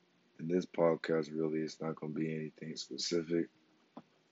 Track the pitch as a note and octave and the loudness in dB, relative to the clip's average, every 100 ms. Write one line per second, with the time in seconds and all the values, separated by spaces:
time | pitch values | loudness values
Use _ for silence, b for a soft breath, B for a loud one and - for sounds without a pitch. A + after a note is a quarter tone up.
0 | _ _ _ - D#2+ F2+ F2+ - E2+ D#2+ | _ _ _ -10 0 2 2 4 4 4
1 | - D#2+ D2+ D#2 D#2+ D#2 D#2 - D#2+ D#2+ | 2 2 2 0 0 0 -2 -4 -6 -4
2 | D#2 D2+ D#2+ D#2+ D#2 - D#2+ D2+ - C#2 | -6 -2 -2 -2 -6 -8 -10 -10 -10 -6
3 | - F2 D#2+ E2+ D#2+ _ _ _ _ - | -2 0 2 0 0 _ _ _ _ -20
4 | - _ _ | -20 _ _